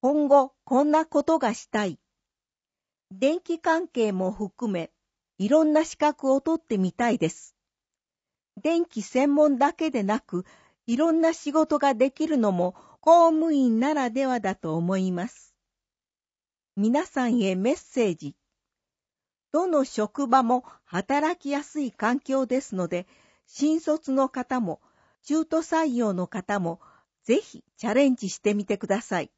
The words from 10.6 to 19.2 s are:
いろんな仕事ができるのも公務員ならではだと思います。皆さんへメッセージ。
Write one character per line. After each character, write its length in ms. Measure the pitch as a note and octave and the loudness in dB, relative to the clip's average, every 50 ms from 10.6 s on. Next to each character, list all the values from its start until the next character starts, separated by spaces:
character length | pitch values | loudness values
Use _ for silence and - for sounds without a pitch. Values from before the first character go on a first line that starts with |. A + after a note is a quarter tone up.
| _ _ _ _ _ | _ _ _ _ _
い 100 | - A#3 | -6 -2
ろ 140 | A#3+ D#4 E4 | 0 2 2
ん 100 | D#4+ E4 | 2 2
な 140 | D#4+ E4 E4 | 2 0 0
仕 180 | - - D4 C#4 | -2 -8 -2 0
事 260 | D#4 D#4 D#4 D#4 D4 | 0 2 2 0 0
が 160 | C#4+ C#4 C4+ | 2 0 2
で 160 | G#3+ B3 C4+ | 2 0 0
き 160 | - - D#4 | 0 -4 -4
る 120 | D#4+ D#4 C4+ | -2 0 0
の 140 | A3+ G#3 F#3+ | 0 0 0
も 220 | F3 F3 F3+ - - - _ - _ | 0 -2 -2 -4 -8 -20 _ -20 _
公 300 | - D4+ E4 F4 E4+ E4 | 4 6 8 8 8 6
務 220 | D#4+ D#4 D#4 E4 D#4 | 4 2 0 0 2
員 280 | C#4 C4 B3 A3+ A3 | 2 2 2 2 2
な 140 | A#3+ C#4+ D#4 | 0 0 0
ら 160 | D4+ C4 A#3+ | 0 -2 -2
で 160 | A3 C4 C#4 | -2 -2 -2
は 120 | C4 B3+ A#3+ | -2 -2 -2
だ 140 | G3+ G3 F#3 | -2 -4 -6
と 220 | _ - E3 D#3+ | _ -6 -4 -4
思 200 | E3 E3+ F3 F#3+ | -2 -2 0 0
い 160 | F#3+ F#3 F#3 F3+ | 0 -2 -2 -2
ま 160 | F3 F3+ A#3 | -4 -6 -8
す。 260 | - - - _ _ _ _ _ _ _ _ _ _ _ _ _ _ _ _ _ _ _ _ _ _ _ _ _ _ | -10 -16 -20 _ _ _ _ _ _ _ _ _ _ _ _ _ _ _ _ _ _ _ _ _ _ _ _ _ _
皆 300 | - G3+ A3 A#3+ D4 F4 | -2 0 0 2 0 -2
さ 180 | - - C#4+ B3+ | -2 -4 -4 -2
ん 180 | A#3+ A3+ A#3+ G3 | 0 0 0 0
へ 120 | F#3+ F#3 | 0 -2
メ 180 | F#3 F#3+ A#3 D4 | -2 0 -2 -2
ッ 40 | |
セ 320 | - - _ - C4 A#3 G3+ | -2 -6 _ -4 -2 -2 -2
ー 80 | E3+ | -2
ジ。 200 | D#3 - C#3+ C#3+ _ _ _ _ _ _ _ _ _ _ _ _ _ _ _ _ _ | -4 -10 -14 -16 _ _ _ _ _ _ _ _ _ _ _ _ _ _ _ _ _